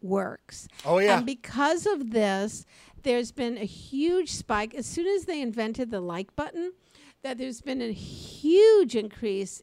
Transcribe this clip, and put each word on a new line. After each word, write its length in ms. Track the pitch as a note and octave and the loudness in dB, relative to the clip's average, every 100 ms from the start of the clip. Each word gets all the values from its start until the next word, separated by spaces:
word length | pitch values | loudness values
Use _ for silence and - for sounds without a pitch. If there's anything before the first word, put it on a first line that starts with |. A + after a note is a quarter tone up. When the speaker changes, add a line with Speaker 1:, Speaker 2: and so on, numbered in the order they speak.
Speaker 1:
works. 640 | F#3 G3 F#3 - - - - - C#3+ | -2 -2 -2 -8 -16 -18 -18 -6 2
Speaker 2:
Oh, 120 | F3+ | 4
yeah. 180 | G3+ A#3 | 6 4
Speaker 1:
And 80 | B3 | 2
because 600 | B3+ - A#3+ C#4+ E4+ G#4 | -6 -6 0 2 2 0
of 260 | E4 A#3 | -2 0
this, 540 | A3+ G3+ F#3+ G#3+ - - - - - | 0 2 0 -4 -6 -16 -20 -20 -6
there's 280 | C#4 A#3+ A#3 | 0 0 -2
been 260 | - A#3+ A#3 | -4 -4 -4
a 60 | G3+ | -8
huge 640 | - - C4+ E4 F4+ D#4 | -10 -8 -2 0 2 0
spike. 420 | - - G#3+ A3 | -6 -4 -2 -2
As 120 | C4 - | -6 -6
soon 220 | E4 F4+ | -4 0
as 160 | G4+ | 0
they 160 | E4+ D4+ | -2 -4
invented 480 | A#3+ A3 A3 A3+ A#3 | -4 -4 -4 -4 -6
the 100 | G3+ | -6
like 340 | F3 E3+ F#3+ - | -6 -6 -6 -6
button, 380 | D#4 E4+ F4+ F#4 _ _ - _ C4+ | -6 -6 -8 -8 _ _ -20 _ -10
that 140 | B3 | -8
there's 200 | C4 A3+ | -8 -8
been 220 | - C4 | -6 -4
a 100 | A#3 | -4
huge 1040 | G#3 - - - - D4+ F#4 A4 G#4+ C4+ A#3 | -6 -10 -14 -16 -4 4 8 10 8 6 0
increase 640 | G#3+ - A3 G3 F#3 - | -4 -6 -4 -4 -6 -10